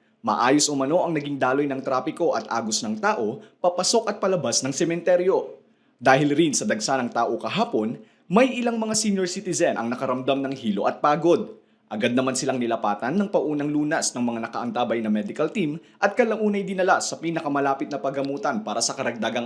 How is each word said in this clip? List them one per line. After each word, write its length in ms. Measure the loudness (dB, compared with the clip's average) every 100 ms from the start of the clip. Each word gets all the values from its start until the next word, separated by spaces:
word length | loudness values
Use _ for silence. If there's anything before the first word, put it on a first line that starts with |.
| _ _
Maayos 480 | -2 2 4 4 2
umano 320 | 0 2 2
ang 160 | 2 -2
naging 240 | -4 0
daloy 240 | 2 2 0
ng 160 | -2
trapiko 560 | -2 -2 -2 0 0 0
at 80 | -2
agos 320 | -4 -2 -4 -2
ng 160 | 0
tao 400 | 0 0 -2 -4 -12 -2
papasok 560 | 0 0 2 2 0
at 80 | -2
palabas 400 | 0 0 0 -2
ng 80 | -2
sementeryo. 880 | -2 -2 0 2 4 4 2 -2 -14 _ _ _ _
Dahil 400 | 4 6 6 4
rin 160 | 4
sa 160 | 2 0
dagsa 320 | 0 0 0
ng 80 | 0
tao 240 | 0 0 0
kahapon, 560 | -2 -2 0 0 -2 -6 -14 _ 2
may 320 | 4 4 2
ilang 160 | -2 -2
mga 160 | -2
senior 320 | 0 0 0 0
citizen 480 | -4 -4 2 2
ang 160 | 2 -4
nakaramdam 560 | -4 -2 -2 0 0 -2
ng 80 |
hilo 320 | -4 -2 0 0
at 160 | 0
pagod. 640 | 0 2 4 2 0 -12 _ _ -12
Agad 240 | -2 0 2
naman 160 | 0
silang 240 | -2 -2 -2
nilapatan 560 | -2 0 -2 -2 -2
ng 160 | -2 0
paunang 400 | 0 0 -2 -2
lunas 480 | 0 0 0 -2 -2
ng 60 | -2
mga 240 | -2 -6
nakaantabay 480 | -6 -4 -2 0 0 0
na 80 |
medical 320 | 0 -2 -2 -2
team 240 | 0 -4 -4 -14 -2
at 160 | 0 2
kalaunay 480 | 0 2 0 0 -2
dinala 320 | 0 2 2
sa 240 | 0 -4
pinakamalapit 640 | -4 -2 -2 0 0 0 -4
na 160 | -4
pagamutan 640 | -4 -4 -4 -2 -2 -4 -4
para 160 | -2
sa 160 | -2 -2
karagdagang 480 | -4 -2 -4 -4